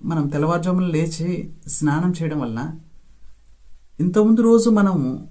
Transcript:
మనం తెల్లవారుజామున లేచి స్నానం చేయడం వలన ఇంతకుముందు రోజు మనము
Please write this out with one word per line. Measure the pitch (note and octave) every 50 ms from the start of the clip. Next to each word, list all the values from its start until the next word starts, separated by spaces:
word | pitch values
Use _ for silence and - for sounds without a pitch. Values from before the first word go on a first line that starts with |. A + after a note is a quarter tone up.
| -
మనం | - E3 D#3+ C#3+ C#3+
తెల్లవారుజామున | C#3+ D3 D3+ D#3+ E3+ E3+ E3 F#3 F3+ F3+ F#3
లేచి | F3 D#3 D3+ E3 D#3+ - - D#3+ F3+ F3+ - - - - - - -
స్నానం | - - D3+ D3+ C#3+ D#3 F3+ F3+ F3 E3 D#3+
చేయడం | D#3+ D3+ D3
వలన | C3 A#2 A2 A#2 C3+ D#3+ D#3+ - - - - - - - - - - - - - _ - - _ - - - - - - - -
ఇంతకుముందు | D#3 F3+ F3+ G#3+ G#3+ A3 A3 A3+
రోజు | A#3 A3+ A#3 A3+ A3+ A#3
మనము | G#3+ G#3 G3 G3 F#3 D#3+ C3+ B2+ B2+ - - -